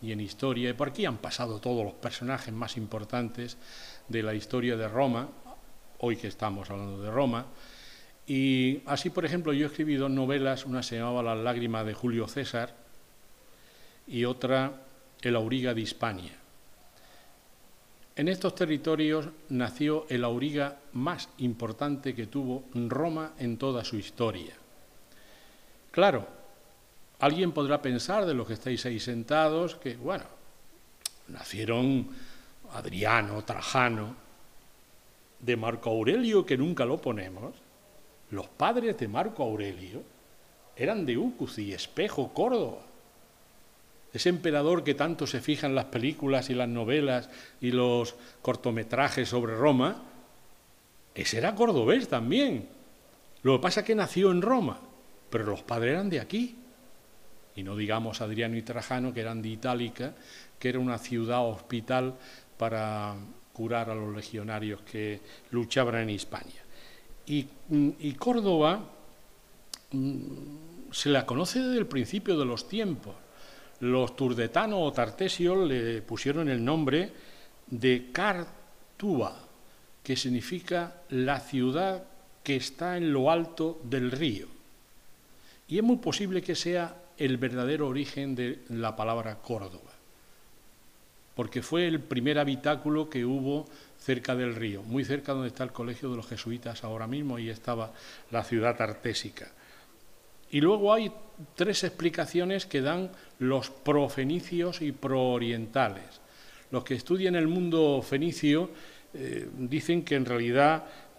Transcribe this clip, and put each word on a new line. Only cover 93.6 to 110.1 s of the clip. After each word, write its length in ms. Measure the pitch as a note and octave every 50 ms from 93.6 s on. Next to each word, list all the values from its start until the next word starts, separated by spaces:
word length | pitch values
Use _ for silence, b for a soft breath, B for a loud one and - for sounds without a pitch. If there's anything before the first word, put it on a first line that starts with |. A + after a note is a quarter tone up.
| D3 B B B B B B B
cerca 380 | - - C3 B2 A#2 - B2+
del 180 | B2 B2+ B2 A2+
río, 280 | A2 A#2 G#2+ G2+ F#2+ -
muy 200 | A2 A#2+ C#3 B2+
cerca 280 | - C#3 C#3+ C#3+ C#3+ C#3
donde 160 | C3+ B2+ A#2
está 160 | A#2 - C3
el 80 | A#2+ -
colegio 380 | - A#2 A#2+ A#2+ A#2 - C3
de 60 | B2
los 100 | A#2 G#2+
jesuitas 580 | - A#2 G#2+ - A2+ A#2 A#2+ - A#2 A2+ - -
ahora 220 | A2 A2 A2 A2+
mismo, 300 | A2+ C3 D3 D3 C#3 B2
ahí 140 | A#2 A2+ A2+
estaba 420 | A2 A2 - B2+ A#2+ A#2 A2+ A2+ B B B B B B B B
la 140 | A#2 A#2 G2+
ciudad 320 | - A#2+ A2+ A2 A#2+ A#2
tartésica. 760 | - A2+ G#2+ G#2+ - - A#2+ G#2+ - - G#2 - - - - - B B B B B B B B B - - - - _ - - - - -
Y 100 | - D3
luego 320 | D3 F3 G#3+ G#3 G3+ G3+ G#3+
hay 160 | A3+ A3 G3+ - - - - - - D#3+ - -
tres 300 | - F3 G#3+ F#3+ - -
explicaciones 800 | E3+ - - D#3+ E3+ D#3+ - D3+ - - F3 F3 F#3 G3 G3 -
que 140 | - - C#3
dan 300 | C3 C#3+ E3 F3+ F#3+ F3+ B B B B B -
los 320 | B2+ B2+ C3+ C3 - -
profenicios 1120 | - - - D3 D3 D3 C#3+ A#2+ - C#3 C3 C3+ D#3+ F3 - - F3 E3+ E3+ F3+ E3+ -
y 120 | D#3+ D3 B2+
proorientales. 1300 | - - C3 C3+ C3 B2+ B2+ B2 A#2+ A#2+ A#2 A#2 A2+ A2+ G#2+ - C3+ B2+ G#2+ F#2+ F#2+ F#2+ - - - - B B B B B B B B B
Los 140 | - B2 -
que 100 | - C3
estudian 400 | A#2 - - F3 F#3+ F#3+ F#3 F3+
el 140 | E3+ D#3+ D#3
mundo 540 | E3+ F3+ F3+ E3+ E3 D#3+ D#3 D3 C#3+ C3 A2+
fenicio, 680 | - C#3 C#3 D#3 E3+ - - - D3 D3 D#3+ F#3 F#3 B B B B B B B B -
eh, 340 | D3 - - - - - - - C3
dicen 460 | B2+ B2 C#3 D3+ - - F3 F3 -
que 100 | -